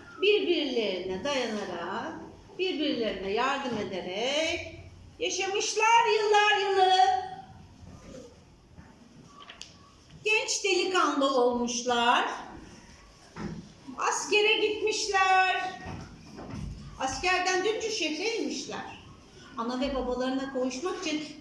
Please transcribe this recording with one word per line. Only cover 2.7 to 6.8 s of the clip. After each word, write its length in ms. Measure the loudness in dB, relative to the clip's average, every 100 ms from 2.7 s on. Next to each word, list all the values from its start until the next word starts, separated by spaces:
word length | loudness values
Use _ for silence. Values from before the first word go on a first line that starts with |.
| 0 0 0 -2 -4 -2
yardım 480 | 0 0 -2 -2 -4
ederek 1000 | -4 -6 -6 -4 -2 0 0 -2 -8 -14 -18 -20 -20 -6
yaşamışlar 880 | -4 -2 -2 -2 -2 2 6 6 6 4
yıllar 540 | 4 6 6 4 2
yılı. 260 | 4